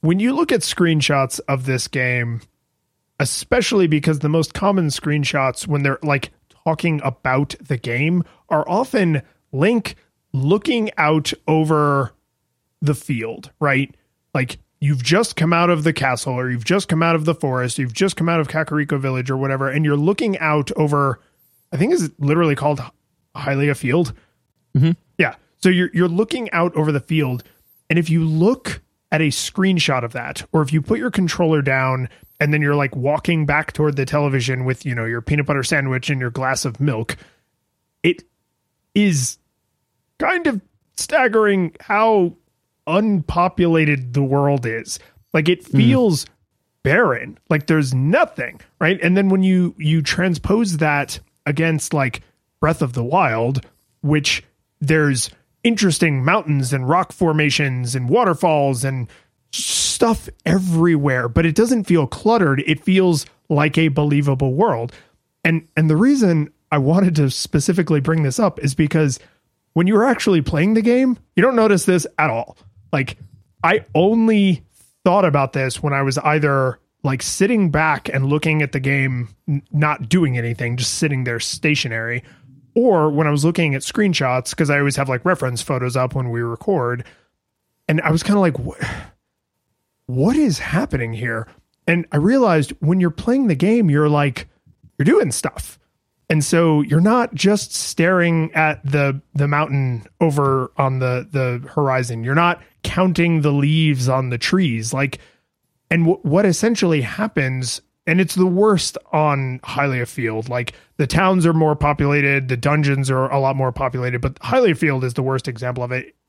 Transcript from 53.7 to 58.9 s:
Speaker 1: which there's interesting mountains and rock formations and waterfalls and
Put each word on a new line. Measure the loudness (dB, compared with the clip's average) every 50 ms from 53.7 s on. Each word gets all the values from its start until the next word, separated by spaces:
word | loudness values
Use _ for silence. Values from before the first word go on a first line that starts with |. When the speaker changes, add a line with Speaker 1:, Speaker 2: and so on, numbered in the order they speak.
| _ _ _ _ _ _
Speaker 1:
which | -2 0 0 2 2 0 -4 -4 -6 _ _ _ _ _ _ _
there's | 0 2 2 2 2 2 0 -2 -4 -6 -10 _ _ _ _ _ _
interesting | -2 0 2 2 0 2 2 0 0 0 0 0
mountains | 2 0 0 0 0 0 0 0 -2 -2
and | -2 0 2
rock | 0 0 0 -2 -4
formations | -2 0 0 2 2 2 2 2 0 -2 -2 -2 -4 -4 -4 -4
and | -4 -2 0
waterfalls | 2 2 2 2 0 0 0 0 2 2 2 0 0 -2 -4
and | -4